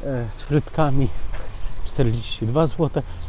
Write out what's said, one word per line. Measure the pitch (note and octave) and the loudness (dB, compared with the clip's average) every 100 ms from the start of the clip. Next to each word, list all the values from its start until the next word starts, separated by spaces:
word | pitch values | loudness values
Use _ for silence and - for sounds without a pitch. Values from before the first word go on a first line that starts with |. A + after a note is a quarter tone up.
e, | C#3+ B2+ A#2 | -6 -4 -4
z | - | -6
frytkami, | - C#3+ - - D3 C3+ C3+ - - - - - - - - | -2 0 0 0 4 4 4 2 0 0 -2 0 0 2 0
czterdzieści | - C#3+ A2+ G#2+ - A2 | 2 2 0 -2 -4 -2
dwa | C#3 E3 | 2 2
złote. | - D3+ D#3 - - | 2 0 -2 -4 -6